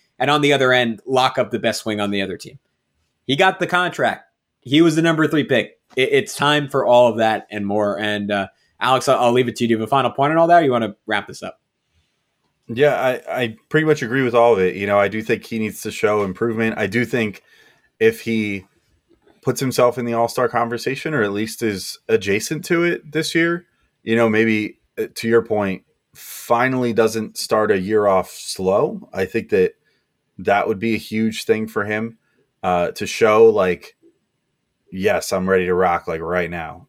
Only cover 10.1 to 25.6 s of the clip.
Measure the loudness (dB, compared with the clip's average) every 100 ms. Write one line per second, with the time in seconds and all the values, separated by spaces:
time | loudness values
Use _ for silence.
10.1 | 0 0 2 4 4 4 0 -2 -6 -4
11.1 | -4 -4 -12 -16 -16 _ _ _ _ _
12.1 | _ _ _ _ _ -8 0 2 2 -2
13.1 | -2 -6 -4 -4 -8 -2 0 2 2 0
14.1 | 0 2 4 6 6 2 0 2 2 2
15.1 | 0 -4 -4 -4 -6 -6 -8 -10 -2 0
16.1 | 0 -2 -2 -4 -2 -2 -2 -2 -2 -2
17.1 | -2 -4 -6 _ _ _ _ _ 0 2
18.1 | 2 -4 -2 -2 -6 -12 _ _ _ _
19.1 | _ _ _ -6 -4 -2 2 2 0 -4
20.1 | -2 -2 0 -2 0 -2 -4 -6 -6 -4
21.1 | -2 -2 -2 -6 -4 -4 -4 -8 -12 -2
22.1 | 0 0 -2 -2 -8 -2 0 0 -2 -6
23.1 | -6 -2 0 0 -2 -10 _ _ _ -2
24.1 | 2 2 2 2 0 -4 -10 _ -10 -10
25.1 | -6 2 2 2 -2